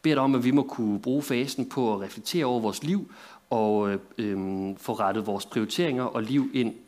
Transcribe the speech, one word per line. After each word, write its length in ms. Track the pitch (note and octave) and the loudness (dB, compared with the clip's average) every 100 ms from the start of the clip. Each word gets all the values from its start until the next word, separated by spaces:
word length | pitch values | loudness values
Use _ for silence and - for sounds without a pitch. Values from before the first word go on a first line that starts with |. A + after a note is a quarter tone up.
Bed 80 | D#3+ | 4
dig 100 | C#3+ | 4
om, 140 | C3+ | 4
at 100 | C3+ | 4
vi 60 | B2 | 4
må 120 | C#3 | 4
kunne 380 | C#3 - A2 G2+ | 2 -2 0 0
bruge 220 | B2+ C#3 | 0 -2
fasten 460 | C#3+ B2 C#3 - B2 | 0 -2 -2 -4 -4
på 260 | - A#2+ | 0 0
at 60 | G2+ | 0
reflektere 440 | G2 - - F3 | -4 -10 -4 0
over 160 | C3 B2 | 2 2
vores 240 | A2 G2+ | 0 -2
liv 280 | D3 G3 - - - - _ | -2 -2 -2 -16 -20 -20 _
og, 400 | A#2 G#2+ G#2+ G2+ | 2 4 4 2
øh, 80 | G2 - - | -2 -6 -6
øhm, 580 | G#2 G2 F#2+ F#2+ F#2+ G2 | -2 -2 -2 -2 -4 -6
få 160 | - | -6
rettet 340 | A2 G2 G#2 G#2 | 0 0 0 -2
vores 200 | G2 - | -4 -4
prioriteringer 580 | A#2+ G#2+ - E3+ B2+ | -2 -2 0 0 0
og 180 | B2+ B2 | -2 -4
liv 280 | A2 C#3 C3+ | 0 0 2
ind 200 | C3+ A2+ - | 0 -2 -4